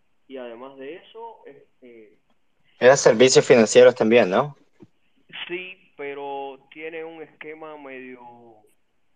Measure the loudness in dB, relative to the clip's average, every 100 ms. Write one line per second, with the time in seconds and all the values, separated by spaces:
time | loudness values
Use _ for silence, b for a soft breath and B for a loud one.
0 | _ _ _ -18 -16 -18 -20 -20 -20 -20
1 | _ -20 -20 -20 -20 -20 _ _ -20 -20
2 | -20 _ _ _ _ _ _ 2 4 4
3 | 4 4 4 4 4 4 4 6 6 4
4 | 2 2 2 -2 -4 -10 _ _ -20 _
5 | _ _ _ -16 -14 -14 -14 -20 _ -16
6 | -14 -12 -12 -12 -14 -18 _ -20 -16 -16
7 | -16 -18 -20 -20 -20 -20 -20 -20 -20 -20
8 | -20 -20 -20 -20 -20 _ _ _ _ _
9 | _